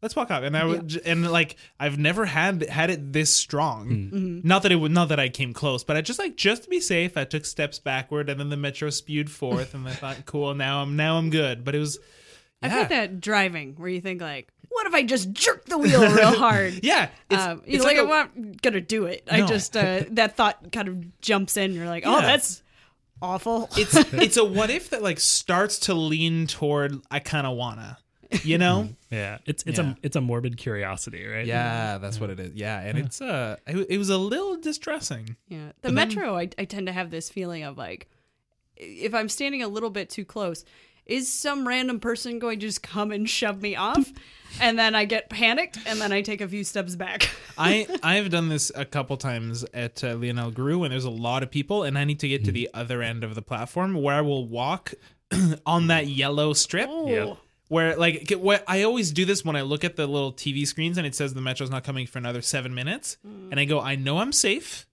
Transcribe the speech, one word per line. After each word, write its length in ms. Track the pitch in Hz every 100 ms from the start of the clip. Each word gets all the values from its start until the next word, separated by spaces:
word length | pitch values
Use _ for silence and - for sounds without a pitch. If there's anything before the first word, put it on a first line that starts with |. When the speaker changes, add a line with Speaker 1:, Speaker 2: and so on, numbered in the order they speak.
Speaker 1:
Let's 140 | 220 -
walk 160 | 247
off." 100 | 156
And 160 | 131 151
I 80 | 165
would, 260 | 170 165
Speaker 2:
Yeah. 80 | 165
Speaker 1:
j-, 80 | 165
and, 200 | 170 170
like, 260 | 170 160 - - _
I've 200 | 143 143
never 260 | 151 180 208
had, 380 | 147 175 185 151
had 220 | 160 165
it 240 | 170 139
this 200 | 143 156 -
strong. 520 | - 143 156 113 107 113 98
Speaker 3:
Hmm. 60 | 196
Speaker 2:
Mm-hmm. 300 | 185 170 165
Speaker 1:
Not 160 | 190
that 80 | 190
it 60 | 175
would, 140 | 156
not 180 | 175 170
that 100 | 151
I 100 | 135
came 240 | - 131
close, 300 | 120 147 127
but 120 | - 151
I 60 |
just, 160 | 156 254
like, 200 | 392 -
just 260 | 190 233
to 60 | -
be 100 | 359
safe, 380 | - 175 175 165
I 60 | 135
took 200 | 156 147
steps 320 | - 143 -
backward, 520 | - 131 131 147 143
and 80 | 139
then 100 | 143
the 80 | 143
metro 320 | 143 135 151
spewed 400 | 143 - 147 147
forth, 460 | - 135 123 131 139
and 120 | 131
I 40 |
thought, 260 | 131 139 135
<laughs> 40 | 139
"Cool, 300 | 151 143 143
now 260 | 135 139
I'm, 140 | 139 147
now 220 | 156 160
I'm 100 | 165
good." 340 | 160 143 120 127
But 100 | 147
it 40 |
was, 200 | 151 143 - - - - _ _
Speaker 2:
I've 80 | -
Speaker 1:
yeah. 60 | 214
Speaker 2:
had 100 | -
that 320 | 285 202 185
driving 540 | 202 214 190 170 139 143
where 140 | 175
you 120 | 180
think, 200 | 185 185
like, 260 | 165 139 - _ -
"What 180 | 466 403
if 60 | 330
I 80 |
just 280 | 247 254 185
jerk 320 | 202 480 - -
the 120 | 349
wheel 240 | 294 -
real 340 | - - 220 -
Speaker 1:
<laughs> 40 |
Speaker 2:
hard?" 400 | 240 214 190 185
Speaker 1:
Yeah, 260 | 214 320 185 - _
it's, 140 | 196
Speaker 2:
Um, 180 | 185 170 -
you 80 | 277
Speaker 1:
it's 80 | 262
Speaker 2:
know, 40 |
like, 60 | 294
Speaker 1:
like 100 | 285
a 40 | 311 285 -
Speaker 2:
"I'm 80 | 214
not 100 | 196
gonna 180 | 262 208
do 240 | 170 220 180
it." 180 | 185 -
I 120 | 208
Speaker 1:
No. 60 | 190
Speaker 2:
just, 300 | 220 - 220
uh, 260 | 190 185 -
Speaker 1:
<laughs> 40 |
Speaker 2:
that 240 | 226 220 -
thought 360 | 214 - 170
kind 160 | 233 202
of 340 | 180 175 -
jumps 360 | - 202 190 -
in. 160 | 190
You're 120 | 180 170
like, 160 | 170 185
"Oh, 80 | 262
Speaker 1:
Yeah. 20 | -
Speaker 2:
that's 380 | 294 - - _ _ _ _ _ -
awful." 480 | 180 185 - 233 226 -
Speaker 1:
It's, 160 | 208 320
Speaker 2:
<laughs> 180 | -
Speaker 1:
it's 240 | - 226 -
a 60 | 214
what 240 | 190 214
if 180 | 294 -
that, 120 | 247
like, 160 | 202 156
starts 600 | - - - 175 208 202
to 120 | -
lean 540 | 175 160 156 165 165 160
toward, 480 | - 151 147 143 139 -
"I 80 | 143
kinda 320 | 139 156 135
wanna," 460 | 123 123 110 110 - _ _ - 220
you 140 | 156 165
know? 320 | 180 180 214
Speaker 3:
<laughs> 60 | 113 _
Yeah, 260 | 113 101 107 -
it's, 180 | 147 -
it's 120 | 165
Speaker 1:
Yeah. 120 | 156
Speaker 3:
a, 40 | 127
it's 120 | 147 147
a 40 |
morbid 360 | 127 120 123 117
curiosity, 680 | - 107 95 95 - 85 98
right? 200 | 110 117
Speaker 1:
Yeah, 540 | 117 120 113 110 101
that's 180 | 98 107
Speaker 3:
Yeah. 40 |
Speaker 1:
what 80 | 107
it 80 | 95
is. 140 | 92 87
Yeah, 240 | 104 107
and 160 | 95 147
Speaker 3:
Yeah. 60 | 143
Speaker 1:
it's, 160 | -
uh, 340 | 262 160 117 - -
it, 200 | 170 196
it 60 | 190
was 120 | 196
a 80 | 190
little 400 | 196 262 392 349
distressing. 800 | 320 302 - 302 - 120 110 117 _
Speaker 2:
Yeah, 200 | 160 151
the 60 | -
Speaker 1:
But 0 |
then 120 | 254 131
Speaker 2:
metro, 400 | 220 214 302 185
I, 120 | 175 -
I 80 | 190
tend 220 | 196 185
to 60 |
have 180 | 180 175
this 180 | 165 165
feeling 340 | - 180 170
of, 140 | 151 135
like, 320 | 107 92 - _ _ _ _ _ _ _
if 380 | 87 98 147
I'm 160 | 226 214
standing 320 | - 277 277
a 60 | 226
little 200 | 208 226
bit 180 | 202 190
too 160 | - 196
close, 400 | - 190 165 - _ _ _ _
is 260 | 254 254
some 340 | - 294 285 254
random 320 | 254 254 240
person 380 | 233 240 254 233
going 200 | 233 220
to 60 | 214
just 160 | 196
come 280 | - 185 208
and 180 | 208 220
shove 320 | - 220 196
me 140 | 208 196
off? 340 | 196 294 269 - - - - -
And 180 | 240 226
then 180 | 226 214
I 100 | 208
get 240 | 220 -
panicked, 480 | 208 226 247 349 - -
and 160 | 220
then 100 | 208
I 100 | 196
take 200 | 202 208
a 60 | 202
few 160 | 202 196
steps 300 | 208 180 180
back. 320 | 185 202 - -
<laughs> 140 | - -
Speaker 1:
I, 300 | 160 208 214 359
I've 280 | 156 190 202
done 180 | 170 165
this 200 | 151 - -
a 80 |
couple 320 | 139 147 131 135
times 480 | 139 120 113 117 123
at, 300 | 123 120 -
uh, 120 | 127 117
Lionel 360 | 120 120 117
Gru 280 | 113 135 170
when 100 | 165
there's 140 | 127 127
a 40 |
lot 300 | 113 120 123
of 100 | 131
people, 320 | 147 143 208
and 140 | 156 139
I 60 |
need 160 | 143 147
to 80 | 143
get 160 | 135 104
to 60 |
Speaker 3:
Mm. 40 | 95
Speaker 1:
the 140 | 120
other 280 | - 120 123
end 220 | 117 113
of 100 | 113 110
the 60 |
platform 500 | 107 120 120 - 185 185
where 140 | 139 143
I 60 |
will 240 | 151 139 120
walk 480 | 117 131 180 - - - _ _
<clears throat> 360 | 185 180 156 -
on 220 | 170 165
that 200 | 165 143
yellow 440 | 135 139 143 151
strip. 380 | 147 - 175 262
Speaker 2:
Ooh. 160 | 320 302
Speaker 3:
Yeah. 260 | 226 208 202 _ _ _
Speaker 1:
Where, 280 | 156 165 156
like, 300 | 170 156 147
get, 140 | 190
what, 240 | 190 202 202
I 160 | 190
always 280 | 208 247 190
do 140 | 147 185
this 180 | 196
when 120 | 160 147
I 60 |
look 220 | 135 147
at 120 | 175 170
the 100 | 143
little 260 | 143 139
T 220 | 127 -
V 120 | 135 143
screens 340 | - 160 175
and 80 | 151
it 80 | -
says 180 | 139
the 80 | 131
metro's 300 | 131 127 135
not 120 | 135
coming 220 | 127 135 123
for 140 | 131
another 240 | 120 120
seven 320 | 117 143 127 127
minutes, 420 | 131 233 - - 208
Speaker 2:
Mm. 220 | 208 190
Speaker 1:
and 100 | 139
I 60 | 143
go, 140 | 151
"I 140 | 127 135
know 240 | 131 156
I'm 120 | 240
safe. 540 | - 226 233 - - -